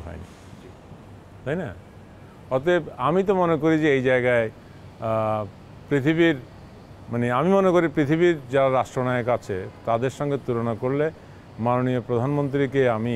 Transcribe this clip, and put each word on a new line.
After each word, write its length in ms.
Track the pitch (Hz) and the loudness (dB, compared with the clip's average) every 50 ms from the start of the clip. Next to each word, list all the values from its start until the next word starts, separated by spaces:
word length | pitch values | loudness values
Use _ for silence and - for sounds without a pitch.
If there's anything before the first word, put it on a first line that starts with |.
| 80 | -14
হয়নি, 220 | 82 85 82 85 - - - - - - - - - - - - - - - - - - - - - - - - | -14 -14 -16 -16 -18 -20 -20 -20 -20 -20 -20 -20 -20 -20 -20 -20 -20 -20 -20 -20 -20 -20 -20 -20 -20 -20 -12 -8
তাই 100 | 127 151 | -6 -6
না? 180 | 185 170 113 82 87 - - - - - - - - - - - - - - | -6 -6 -8 -12 -14 -18 -20 -20 -20 -20 -20 -20 -20 -20 -20 -20 -18 -10 -4
অতএব 340 | 127 131 135 175 175 175 156 - - | -4 -2 0 2 2 2 0 -4 -8
আমি 260 | - 127 139 165 190 196 | -4 -2 0 2 2 2
তো 120 | 196 196 | 2 2
মনে 220 | 185 180 170 165 | 2 2 2 2
করি 220 | 143 147 165 160 156 | 2 2 2 2 4
যে 140 | 156 156 139 | 4 2 2
এই 100 | 135 123 | 4 4
জায়গায়, 460 | 131 127 127 120 123 123 117 113 110 | 2 2 4 4 2 2 2 2 0
আহ, 1000 | 110 - - - - - - - - - 117 113 110 110 110 107 110 107 104 98 - - - - - - - - | -4 -12 -20 -20 -20 -20 -20 -20 -14 -8 -4 -2 -2 0 0 0 -2 -2 -4 -8 -12 -20 -20 -20 -20 -16 -6 -2
পৃথিবীর, 460 | 143 143 123 151 160 165 170 165 151 127 127 - - - - - - - - - - - - - | -2 0 2 2 2 4 4 2 2 0 -6 -16 -20 -20 -20 -20 -20 -20 -20 -20 -20 -18 -12 -6
মানে 200 | 117 120 120 120 | -4 -2 0 0
আমি 180 | 123 127 151 180 | 0 2 2 4
মনে 220 | 196 196 190 185 | 4 4 4 4
করি 160 | 170 175 170 | 4 4 2
পৃথিবীর 480 | 160 147 160 147 135 156 160 180 175 170 151 135 123 | 2 0 0 0 2 2 2 4 2 2 0 -4 -2
যারা 220 | 127 139 135 135 131 | 0 2 2 4 2
রাষ্ট্রনায়ক 540 | 127 117 - - 135 127 127 127 123 113 | 2 0 -2 -2 -4 -2 -2 -2 -2 0
আছে 400 | 120 120 107 - - 101 92 98 110 - - - | 0 -2 -2 -2 -6 -8 -6 -8 -10 -14 -10 -4
তাদের 240 | 117 117 117 123 135 | -2 -2 0 -2 -2
সঙ্গে 280 | - - 151 143 143 135 - | -4 -4 -4 -4 -4 -4 -4
তুলনা 300 | - 120 117 117 117 113 | -4 -4 -2 -2 -4 -4
করলে 360 | 107 123 127 135 143 151 160 160 - - - - - - - - - | -4 -4 -4 -2 -2 -2 -4 -4 -8 -20 -20 -20 -20 -20 -18 -10 -4
মাননীয় 420 | 113 120 123 123 127 127 127 123 | -2 0 0 0 0 0 -2 -2
প্রধানমন্ত্রীকে 880 | 107 - 123 117 120 139 147 143 143 139 127 143 139 127 127 139 131 123 | -2 -2 -2 -2 0 0 -2 -2 -2 -2 -2 -2 -2 0 0 2 2 2
আমি, 260 | 113 110 110 120 120 | 2 0 -2 -4 -4